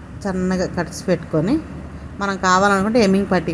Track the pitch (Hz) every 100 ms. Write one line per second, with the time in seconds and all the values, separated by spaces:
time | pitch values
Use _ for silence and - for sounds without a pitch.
0 | - - 202 185 185 185 180 - 160 -
1 | - 175 - 160 175 320 - - - -
2 | - - 202 190 190 185 202 196 196 240
3 | 202 190 196 185 160